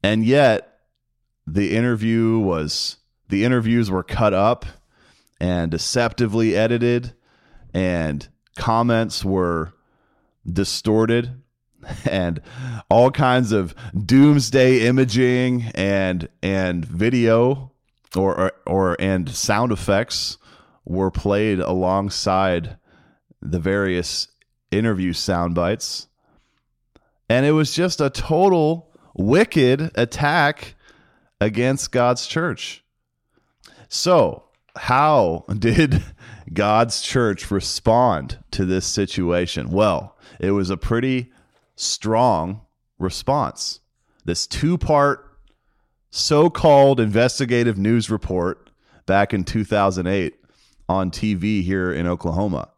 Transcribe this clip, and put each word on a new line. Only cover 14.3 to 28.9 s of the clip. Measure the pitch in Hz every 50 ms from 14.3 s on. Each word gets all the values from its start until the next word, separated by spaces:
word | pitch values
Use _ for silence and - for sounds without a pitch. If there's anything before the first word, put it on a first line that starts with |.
| 147 143 123 107 - 135 127 127 131 123 110
imaging | 120 127 131 131 123 104 123 127 123 123 123 127 127 123 123 117 110 -
and, | - 95 98 101 98 95 92 92 90 82 - _ _
and | - 95 98 95 95 90 87 87 82
video | - 80 85 104 120 127 123 117 113 113 113 120 127 139 135 131 - _ _ _ _ _ _ _ _ -
or, | 92 95 98 90 -
or, | 92 95 - _ _
or, | - 87 95 95 90 87 -
and | - 98 95 92 87 69
sound | - - - - 107 104 120 123
effects | 113 95 - - 98 98 113 - - - - - - _ _ - - _ _ _ _ _ _
were | - 85 92 95 95
played | - - - 101 101 101 107 110 101 90
alongside | - - 90 92 92 90 95 98 98 101 - - - 101 92 95 95 95 90 87 85 - - - _ _ _ _ _ _ _ _ _ _ _ _
the | - - 80 87
various | 78 95 98 101 101 95 90 87 87 - - - - _ _ _ _ _ _ _ _ _
interview | - 101 110 117 107 90 92 90 85
sound | - - - 92 87 87 87 85
bites. | 87 87 87 110 117 - - - - - _ _ _ _ _ _ _ _ _ _ _ _ _ _ _ _ _ _ _ _ _ _ _ _ _
And | 117 127 135
it | 147
was | 151 156 156 - -
just | 160 175 185 - -
a | 151 135
total | - - - - 156 165 185 202 185 170 156 151 165 170 - _